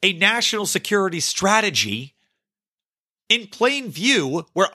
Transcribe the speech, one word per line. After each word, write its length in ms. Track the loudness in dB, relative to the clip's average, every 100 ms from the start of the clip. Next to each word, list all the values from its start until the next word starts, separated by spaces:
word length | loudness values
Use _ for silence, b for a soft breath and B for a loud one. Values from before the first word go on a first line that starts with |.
a 120 | -2
national 520 | 2 2 2 0 -2 -2
security 540 | -4 0 0 0 -2
strategy 920 | -4 0 2 2 2 0 -2 -4 -8 _ _ _ _ _ _ _ _ _ _ _ -2
in 180 | -2 -2
plain 420 | 0 0 0 -4
view 560 | -4 0 2 0 -4 -4
where 120 | 0 0